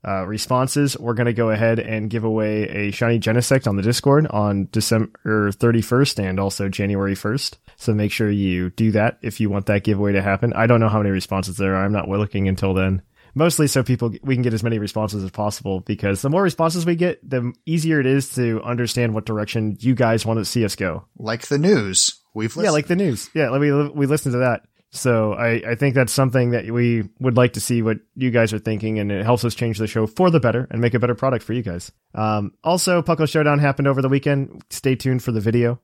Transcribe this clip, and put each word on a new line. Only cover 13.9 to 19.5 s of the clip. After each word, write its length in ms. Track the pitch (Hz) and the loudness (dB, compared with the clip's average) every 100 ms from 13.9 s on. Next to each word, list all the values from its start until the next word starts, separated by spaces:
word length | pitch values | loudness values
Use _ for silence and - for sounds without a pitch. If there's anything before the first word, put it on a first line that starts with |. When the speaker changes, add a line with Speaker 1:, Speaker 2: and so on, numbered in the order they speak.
| 123 117 - | 0 -2 -4
Speaker 1:
we 120 | 135 127 | -2 0
can 60 | |
get 120 | 123 110 | 0 0
as 80 | |
many 160 | 113 113 | -2 -2
responses 440 | 101 110 107 104 | -4 -4 -4 -4
as 60 | 95 | -6
possible, 520 | - 104 - - 95 | -4 -6 -4 -6 -6
because 400 | - 104 101 98 | -4 -4 -2 -2
the 60 | 139 | 0
more 100 | 170 | 0
responses 440 | 190 - 165 175 165 | 0 0 -2 0 -2
we 100 | 170 | 0
get, 240 | 180 - - | -2 -4 -6
the 240 | 135 123 - - | -4 -4 -8 -4
easier 340 | 165 160 156 | -2 2 2
it 80 | 131 | 2
is 260 | 139 135 | 0 0
to 260 | - 120 110 | -2 -2 -2
understand 500 | - 120 120 - 120 | -4 -4 -2 -2 -2
what 120 | 110 104 | -2 -4
direction 520 | 107 104 | -6 -4